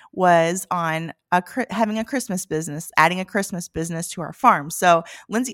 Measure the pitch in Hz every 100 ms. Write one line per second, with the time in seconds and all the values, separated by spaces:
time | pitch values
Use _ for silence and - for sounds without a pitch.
0 | - - 180 170 165 185 - 180 165 160
1 | 165 - - 180 180 - 233 196 214 214
2 | 226 262 - 185 - 156 165 147 - -
3 | 160 180 185 208 196 175 - 160 165 165
4 | 170 - 156 - 247 185 147 - 185 165
5 | 165 - - 214 254